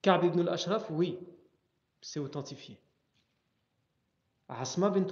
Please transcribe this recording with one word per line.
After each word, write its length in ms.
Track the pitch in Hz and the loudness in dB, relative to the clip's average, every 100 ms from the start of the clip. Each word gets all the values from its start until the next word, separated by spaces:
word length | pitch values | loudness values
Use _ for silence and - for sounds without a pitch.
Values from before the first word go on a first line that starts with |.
Ka'b 220 | 196 175 | 6 6
ibn 160 | 170 175 | 6 4
al-Ashraf, 500 | 170 165 170 214 - | 0 -2 -2 -2 -2
oui, 280 | 156 175 - - - _ _ _ _ _ _ | -2 -2 -2 -12 -20 _ _ _ _ _ _
c'est 180 | - 151 | -10 -8
authentifié. 600 | 139 147 135 - - - _ _ _ _ _ _ _ _ _ _ _ _ _ _ _ _ - | -6 -8 -10 -14 -16 -20 _ _ _ _ _ _ _ _ _ _ _ _ _ _ _ _ -12
Asma 420 | 117 131 175 196 | -8 -4 0 2
bint 160 | 190 185 | 2 0